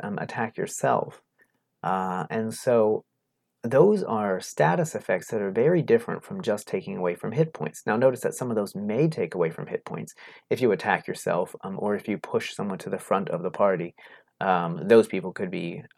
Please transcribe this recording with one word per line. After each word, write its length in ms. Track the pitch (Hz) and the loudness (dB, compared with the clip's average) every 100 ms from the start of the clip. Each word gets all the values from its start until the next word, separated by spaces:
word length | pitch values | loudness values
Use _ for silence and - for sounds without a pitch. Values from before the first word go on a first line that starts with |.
um, 140 | 104 101 | -6 -6
attack 380 | - - 113 - | -6 -4 -4 -4
yourself. 640 | 101 - 135 117 - - _ _ _ _ _ _ | -6 -2 0 2 -2 -8 _ _ _ _ _ _
Uh, 440 | - 95 92 90 - | -4 -2 -2 -4 -4
and 240 | 113 110 | -4 -4
so 500 | 113 - 117 107 110 - _ _ _ _ _ | -4 2 4 4 2 -4 _ _ _ _ _
those 420 | 117 131 190 214 | 2 6 6 4
are 340 | - 107 104 92 | 0 -2 0 -2
status 560 | - - 156 175 160 | -2 2 2 2 0
effects 340 | 104 - 95 - | -4 -2 -2 -2
that 120 | 110 | -2
are 80 | 98 | 0
very 320 | 98 139 180 | 2 4 4
different 400 | 117 113 104 87 | 4 4 2 -6
from 180 | - 98 | -6 -6
just 280 | 92 104 - | -2 -2 -2
taking 280 | 98 98 98 | -6 -4 -2
away 200 | 90 87 | -2 -2
from 160 | 98 | -2
hit 200 | 135 160 | 0 0
points. 300 | - 151 - | -2 -8 -6
Now, 120 | - 110 | -2 4
notice 240 | 131 123 | 4 4
that 140 | - | -2
some 140 | - 127 | -4 -2
of 60 | |
those 220 | 107 98 95 | -2 -2 -4
may 320 | 104 110 160 | -2 2 2
take 260 | 156 85 | 0 -2
away 160 | 92 82 | 0 0
from 160 | 80 - | -2 -6
hit 180 | - | -8
points 300 | - - - - - - - | -6 -10 -10 -16 -20 -12 -4
if 120 | 113 | 2
you 100 | 123 | 2
attack 380 | 92 107 87 - | 2 2 0 0
yourself, 480 | 90 - 87 95 - | -6 -2 0 -2 -6
um, 120 | 98 95 | -10 -4
or 160 | 104 101 | -2 -2
if 100 | - | -2
you 100 | 101 | -6
push 380 | - 117 - | -2 -4 -4
someone 240 | - 101 95 | -8 -6 -6
to 120 | - | -6
the 80 | 98 | -6
front 300 | - 98 98 | -2 -2 0
of 140 | 85 | -4
the 80 | 90 | -4
party. 460 | - 101 90 87 - - - _ - | 2 2 2 -2 -10 -20 -20 _ -4
Um, 460 | 95 90 85 85 92 | 0 0 0 -2 6
those 220 | 113 110 | 6 6
people 240 | 95 90 | 0 -6
could 180 | 90 95 | -6 -6
be, 320 | 90 85 85 - | -6 -6 -8 -12